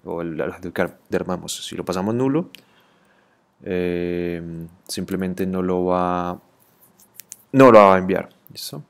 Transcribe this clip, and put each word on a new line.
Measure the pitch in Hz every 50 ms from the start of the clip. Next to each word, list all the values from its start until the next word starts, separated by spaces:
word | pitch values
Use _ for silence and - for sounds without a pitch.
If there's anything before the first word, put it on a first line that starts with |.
| _
o | 92 85 85 85
el, | 85 80 76
el | 69 80 - - 90 87 -
que | - 90 85 - _ _ _ -
armamos. | 90 87 87 90 87 85 - - - -
Si | - -
lo | 90 82
pasamos | - 90 92 95 107 113
nulo, | 120 131 135 139 160 185 180 - - _ _ _ _ _ _ _ _ _ _ _ _ _ _ _ _ _ _ _ _
eh, | - 95 95 90 90 87 87 87 87 87 87 87 87 87 85 85 85 85 82 82 82 85 - _ _
simplemente | - - - 92 - 98 92 95 92 90 92 95
no | 92 92 92
lo | 92 92 90 90 90
va, | 90 90 90 90 90 90 90 87 87 90 - _ _ _ _ _ _ _ _ - _ _ _ - _ _ - _ _ - _ _ _
no | - 135 135 127
lo | 113
va | 107 101 98 95
a | 92
enviar, | 92 92 92 87 - - _ _ _ _
¿listo? | - - - - - 147 147